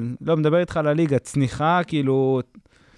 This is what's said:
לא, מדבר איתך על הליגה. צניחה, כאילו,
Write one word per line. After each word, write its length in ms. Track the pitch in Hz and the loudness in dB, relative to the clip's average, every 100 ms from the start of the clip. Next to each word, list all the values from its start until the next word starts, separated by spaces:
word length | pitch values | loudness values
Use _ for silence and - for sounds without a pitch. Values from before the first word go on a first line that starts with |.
| 120 123 | -4 -6
לא, 160 | 156 160 | -2 0
מדבר 220 | 151 175 | 2 2
איתך 160 | 180 160 | 0 -2
על 100 | 147 | 0
הליגה. 320 | 151 160 127 | 0 0 0
צניחה, 600 | - 147 127 - 156 175 170 | -2 -2 -2 0 0 0 0
כאילו, 540 | 156 135 135 131 127 - - - _ _ | -2 0 2 2 0 -4 -16 -20 _ _